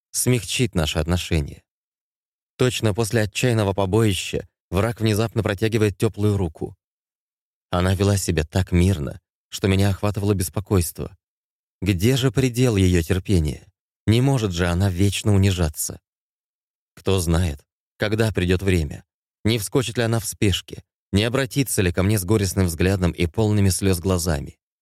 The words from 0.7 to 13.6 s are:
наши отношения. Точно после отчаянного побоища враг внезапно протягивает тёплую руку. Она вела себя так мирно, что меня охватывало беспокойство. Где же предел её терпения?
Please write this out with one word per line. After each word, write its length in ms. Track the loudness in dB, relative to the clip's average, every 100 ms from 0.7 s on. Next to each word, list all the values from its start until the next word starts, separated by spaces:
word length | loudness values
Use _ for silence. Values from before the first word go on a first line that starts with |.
| -2
наши 240 | -2 -2
отношения. 640 | -2 -2 0 -2 -2 -10 _ _ _ _ _ _ _ _ _ -2
Точно 360 | -2 0 -2
после 280 | 0 -2 0
отчаянного 520 | -2 0 0 2 2
побоища 760 | 0 2 2 2 0 -4 -8 -10 _ _
враг 320 | -2 0 0
внезапно 400 | 0 0 0 -2
протягивает 560 | -2 -2 0 2 0 0
тёплую 400 | -2 0 0 0
руку. 380 | -2 -6 -12 -14 _ _ _ _ _ _ _ _ _
Она 240 | 0 0 2
вела 220 | 2 2
себя 260 | 0 -2
так 280 | -2 -2 0
мирно, 480 | 2 2 0 -4 -10 -18 _ _
что 180 | -4 0
меня 220 | 2 2
охватывало 440 | 0 -4 -2 -2
беспокойство. 840 | -2 -2 -6 0 0 0 -6 -12 -14 _ _ _ _ _ _
Где 340 | -2 0 2 2
же 160 | 0
предел 440 | 0 0 2 2 4
её 240 | 4 4
терпения? 640 | 2 -2 0 0 0 -4